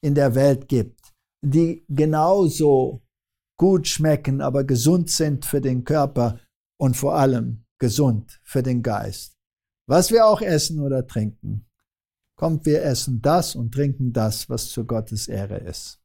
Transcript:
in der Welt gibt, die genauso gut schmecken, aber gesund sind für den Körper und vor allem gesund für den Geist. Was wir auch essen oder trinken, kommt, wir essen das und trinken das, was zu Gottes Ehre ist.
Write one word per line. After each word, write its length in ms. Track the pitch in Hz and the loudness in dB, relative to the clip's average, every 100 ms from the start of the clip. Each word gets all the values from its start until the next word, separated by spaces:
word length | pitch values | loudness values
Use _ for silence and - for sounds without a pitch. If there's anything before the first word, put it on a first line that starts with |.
in 120 | 156 143 | 0 2
der 200 | 139 123 | 2 4
Welt 320 | 139 135 - | 4 2 0
gibt, 460 | 127 104 - _ _ _ _ | -2 -2 -8 _ _ _ _
die 420 | 147 147 165 165 _ | 0 2 2 -2 _
genauso 1160 | 143 156 151 160 196 175 - 151 135 131 127 _ _ _ _ _ _ | 0 0 2 2 4 2 2 4 4 2 -6 _ _ _ _ _ _
gut 300 | 180 185 - | 2 4 0
schmecken, 540 | - 156 147 143 135 | -2 0 0 0 -2
aber 220 | 139 135 | 0 -2
gesund 480 | 135 127 120 180 165 | 0 0 2 2 0
sind 340 | - 156 139 - | -2 -2 -2 -2
für 160 | 143 | -2
den 220 | 135 127 | -2 -4
Körper 560 | 120 156 139 - 120 110 _ _ _ _ | 0 0 0 0 -2 -2 _ _ _ _
und 180 | 135 120 | -2 0
vor 180 | 139 160 | -2 2
allem 500 | 135 123 117 113 _ _ | 2 2 -2 -8 _ _
gesund 600 | 123 110 143 107 - - | -2 2 0 0 -4 -20
für 180 | - 135 | -6 -4
den 220 | 127 123 | -2 -2
Geist. 520 | 120 104 107 98 - _ _ _ _ _ - | -2 -4 -6 -12 -16 _ _ _ _ _ 0
Was 240 | 147 180 | 2 4
wir 160 | 226 220 | 4 6
auch 140 | 208 | 4
essen 380 | 214 156 - 160 | 2 0 0 -4
oder 260 | 139 131 123 | -2 -2 -2
trinken, 640 | - 107 - 104 104 - _ _ _ _ _ _ _ | -4 -4 -6 -10 -10 -10 _ _ _ _ _ _ _
kommt, 280 | 160 156 156 | -2 -2 0
wir 180 | 151 | 0
essen 380 | 156 120 - 123 | 0 -2 -4 -2
das 340 | 143 170 - - | 2 2 0 -6
und 160 | 117 | -6
trinken 420 | 123 143 139 127 | -2 -2 -2 -2
das, 360 | 117 110 107 - | 0 -2 -4 -6
was 200 | 120 - | -8 -6
zu 160 | - 117 | -8 -4
Gottes 420 | 113 110 107 - | -4 -4 -8 -6
Ehre 300 | 98 98 98 | -8 -6 -8
ist. 420 | 110 - - - | -10 -14 -16 -20